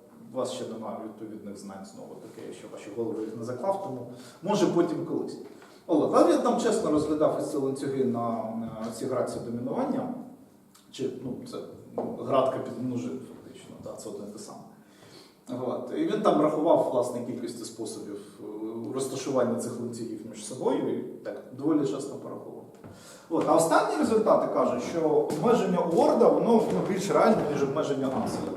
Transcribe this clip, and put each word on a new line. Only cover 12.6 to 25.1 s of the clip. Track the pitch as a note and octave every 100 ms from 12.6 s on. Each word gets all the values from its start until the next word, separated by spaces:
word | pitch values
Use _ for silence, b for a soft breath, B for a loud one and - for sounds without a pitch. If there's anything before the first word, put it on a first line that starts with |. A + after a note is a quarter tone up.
| - -
множин | A#3+ A#2+ - G3+ -
фактично, | - - - - -
да, | -
це | - A2
одне | G2 G2+
те | A2
саме. | - - - - B B B B B B - - B2
От. | - - -
І | E3
він | G#3
там | - -
рахував, | D3 - E3 D3+ -
власне, | B2 A#2+ A#2+ A#2
кількості | A2+ A2+ A2+ G#2+
способів, | - G#2+ A2 G2+ G#2 - -
е, | G#2+ G#2 A2 A2+ A#2
розташування | C3 - - D3 C3 A#2 A2+
цих | - -
ланцюгів | A#2 A2+ G#2+ G#2 -
між | - -
собою, | - A#3 C4+ A#2 -
і |
так | - - C3+ - - B2
доволі | D3+ D3+ C3+
чесно | C3 - -
порахував. | - - - - - - - B B B B
От. | E4 -
А | D#4+
останні | - D#4+ E4 D#4
результати | A#3 G#3+ - - -
кажуть, | - B3 -
що | - E3+
обмеження | D#3